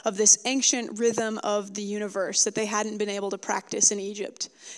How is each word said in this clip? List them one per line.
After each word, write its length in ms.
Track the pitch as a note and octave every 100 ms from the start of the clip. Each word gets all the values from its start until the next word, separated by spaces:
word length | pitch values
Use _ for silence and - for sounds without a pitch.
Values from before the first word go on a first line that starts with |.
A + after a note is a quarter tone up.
| A3
of 100 | G3
this 220 | G#3+ - B3
ancient 540 | C4 B3 B3+ A#3 A3
rhythm 380 | A#3 A3 A3 A3
of 300 | - G#3 G3+
the 80 | G3+
universe 640 | G3+ G#3 G#3 G3 F3+ G3
that 120 | G#3+ G#3+
they 100 | G#3+
hadn't 320 | G#3 G#3+ G#3+
been 120 | G#3
able 200 | G3+ G3
to 80 | G3
practice 540 | - G3 - G#3+ -
in 80 | G#3
Egypt, 500 | G3 G#3 - - - _ -